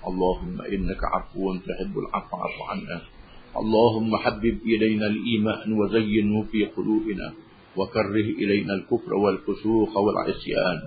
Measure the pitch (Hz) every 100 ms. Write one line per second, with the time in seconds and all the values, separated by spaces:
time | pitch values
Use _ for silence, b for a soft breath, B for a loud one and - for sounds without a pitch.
0 | 92 92 92 90 87 90 - 98 90 92
1 | - 92 - - 95 92 - 90 98 98
2 | 95 101 - 90 - - - 98 90 85
3 | - - B B - - 110 110 117 110
4 | 110 107 123 107 117 107 113 110 110 107
5 | 107 107 120 113 107 - 107 110 101 113
6 | 107 107 104 107 101 110 104 - 101 107
7 | 107 92 - - - - - 92 98 113
8 | 101 107 107 - 101 101 101 98 - 117
9 | - 98 101 95 - 98 107 113 104 101
10 | 104 92 - 80 - - 90 82